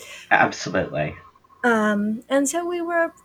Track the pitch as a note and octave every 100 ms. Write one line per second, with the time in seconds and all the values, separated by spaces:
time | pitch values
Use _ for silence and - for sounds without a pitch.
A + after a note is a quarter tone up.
0 | - - - G2 - - G#2 F#2 E2+ D2
1 | D2+ - - _ _ - B3 A3 G#3+ G#3
2 | G#3 A3 - C4+ C4+ E4 F4 F4 E4+ E4+
3 | E4 -